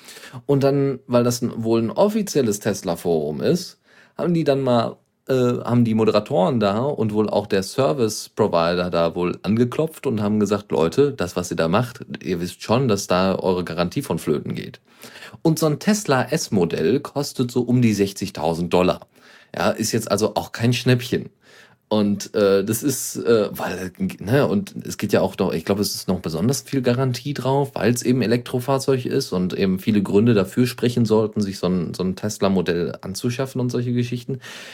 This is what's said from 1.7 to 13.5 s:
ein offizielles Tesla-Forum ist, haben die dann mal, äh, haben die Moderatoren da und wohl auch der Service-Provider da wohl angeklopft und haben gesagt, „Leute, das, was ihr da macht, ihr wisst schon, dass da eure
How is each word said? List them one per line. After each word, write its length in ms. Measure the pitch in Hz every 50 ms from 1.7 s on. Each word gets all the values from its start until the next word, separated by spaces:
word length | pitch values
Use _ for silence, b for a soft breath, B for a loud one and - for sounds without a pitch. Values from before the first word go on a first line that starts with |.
| 113 113
ein 100 | 113 110
offizielles 680 | - - 190 208 208 226 196 - - 151 123 110 101 -
Tesla-Forum 800 | - 113 98 - - 92 85 - - 90 85 80 73 73 78 69
ist, 380 | 76 117 165 180 - - - b b b b b b b b
haben 160 | - - 175 175
die 100 | 165 156
dann 180 | 143 139 139 135
mal, 340 | 127 123 120 113 113 - - _ _ _ _ _ -
äh, 40 | 135
haben 520 | 127 123 123 123 120 - 110 120 120 120
die 80 | 110 110
Moderatoren 680 | 110 110 107 - - - - 139 170 185 170 135 117
da 200 | 104 98 98 110
und 320 | 127 147 139 - 113 107 101
wohl 160 | 107 107 101
auch 180 | - 101 98
der 160 | - - 98 95
Service-Provider 1300 | - - - 139 151 156 139 117 107 104 - - - _ - 110 92 85 85 82 85 90 87 87 90
da 260 | 85 85 85 82 80
wohl 220 | 87 87 87 - - -
angeklopft 640 | 92 110 117 123 123 - - 156 160 - - -
und 140 | 127 117 107
haben 180 | 107 101 107 107
gesagt, 300 | 104 98 104 101 - -
„Leute, 420 | - - 80 - - - 143 143 127
das, 220 | - 90 90 -
was 140 | 90 90 -
ihr 60 | 87
da 120 | 82 82 82
macht, 360 | 85 110 127 117 - - - - - -
ihr 200 | - - 92 87
wisst 200 | 87 87 - - -
schon, 240 | - 110 127 139 117
dass 180 | 101 98 -
da 280 | - 92 90 95 95 92
eure 280 | - - 92